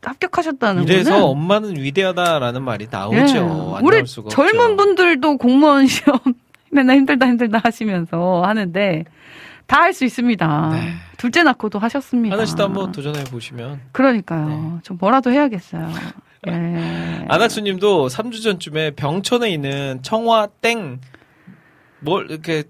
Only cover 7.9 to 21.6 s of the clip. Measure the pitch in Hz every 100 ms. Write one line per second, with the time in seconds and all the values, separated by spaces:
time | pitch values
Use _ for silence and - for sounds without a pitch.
7.9 | 185 165 170 180 180 180 214 190 170 202
8.9 | 156 165 _ - - - - _ 277 349
9.9 | - 254 - 240 208 160 151 160 160 165
10.9 | 170 - - 247 320 330 247 214 208 220
11.9 | 277 269 247 226 196 220 160 202 190 190
12.9 | 180 143 147 135 123 - 120 120 143 127
13.9 | - 269 233 185 165 151 151 156 170 -
14.9 | 180 190 262 247 262 294 208 - 165 160
15.9 | 165 165 - _ _ - 170 170 170 165
16.9 | 170 170 170 - 160 226 220 202 185 208
17.9 | 185 131 127 226 226 226 180 170 151 156
18.9 | 143 143 170 196 247 233 165 139 139 139
19.9 | 131 131 220 233 226 208 _ 226 233 170
20.9 | 127 - - _ _ - -